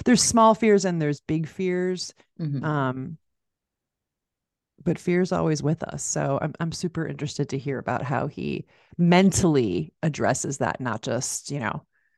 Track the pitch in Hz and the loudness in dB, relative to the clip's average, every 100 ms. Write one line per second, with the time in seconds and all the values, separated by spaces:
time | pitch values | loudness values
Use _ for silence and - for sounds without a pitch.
0 | - 233 - 233 220 220 220 202 185 170 | 2 4 4 4 6 6 4 4 2 0
1 | 147 143 - 156 156 - 185 180 180 180 | -2 -2 -2 -2 -4 -4 -2 -2 -2 -4
2 | - - _ - 156 139 156 151 131 131 | -8 -16 _ -10 -6 -4 -2 0 -2 -4
3 | 131 160 _ _ _ _ _ _ _ _ | -8 -12 _ _ _ _ _ _ _ _
4 | _ _ _ _ _ _ _ _ - 156 | _ _ _ _ _ _ _ _ -4 -4
5 | - 175 185 175 165 156 143 165 - 143 | 0 0 0 0 0 0 -2 -2 -4 -8
6 | - - 143 139 156 - 165 - 180 165 | -6 -2 -2 -2 -4 -4 -6 -4 -6 -4
7 | 160 139 147 - 143 135 135 127 - 123 | -6 -6 -6 -6 -4 -6 -6 -6 -2 -2
8 | 123 127 143 - 143 - - _ _ - | 0 -2 -2 -4 -6 -6 -8 _ _ 0
9 | 175 175 190 - 180 147 110 87 78 _ | 6 6 6 4 4 4 2 0 -4 _
10 | 160 135 107 107 143 135 123 - 127 107 | -4 0 0 0 -4 -4 -4 -4 -4 -6
11 | - 117 - - - 143 107 151 - _ | -4 -4 -4 -8 -8 -6 -4 -6 -10 _
12 | _ | _